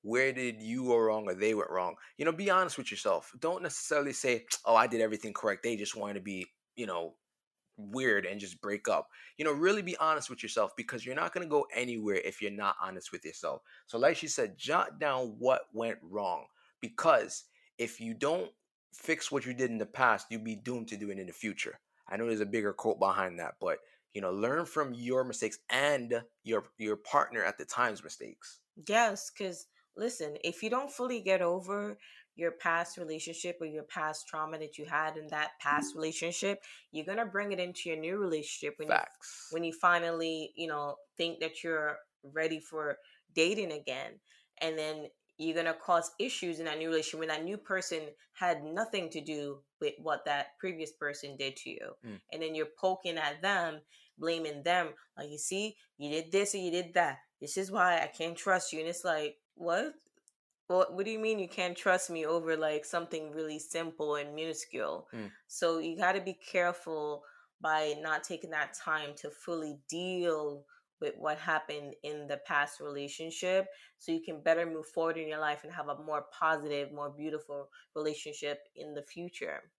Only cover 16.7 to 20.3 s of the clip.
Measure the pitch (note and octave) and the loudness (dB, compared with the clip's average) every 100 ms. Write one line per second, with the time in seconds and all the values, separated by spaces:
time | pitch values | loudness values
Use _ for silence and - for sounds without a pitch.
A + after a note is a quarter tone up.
16.7 | _ - - E3 B2+ F#2+ - - _ _ | _ -10 2 6 6 4 -6 -12 _ _
17.7 | - A#2 - A2+ A2 C#3 F3 - _ _ | -4 -4 -4 -8 0 2 2 -2 _ _
18.7 | _ _ - - D#3 - C#3 B2 B2 B2+ | _ _ -8 0 0 2 -2 -2 0 0
19.7 | A2+ G#2 - B2+ G#2 - | 0 -4 4 6 6 0